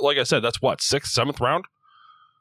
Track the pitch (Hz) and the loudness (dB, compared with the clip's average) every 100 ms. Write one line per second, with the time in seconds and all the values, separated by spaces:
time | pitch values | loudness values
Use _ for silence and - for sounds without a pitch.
0 | 139 139 123 147 117 - 135 - - 139 | 2 2 2 2 0 0 -2 0 0 -2
1 | - - 127 143 120 160 190 _ _ _ | -2 -2 -2 0 -2 -2 -4 _ _ _
2 | - - _ _ | -20 -20 _ _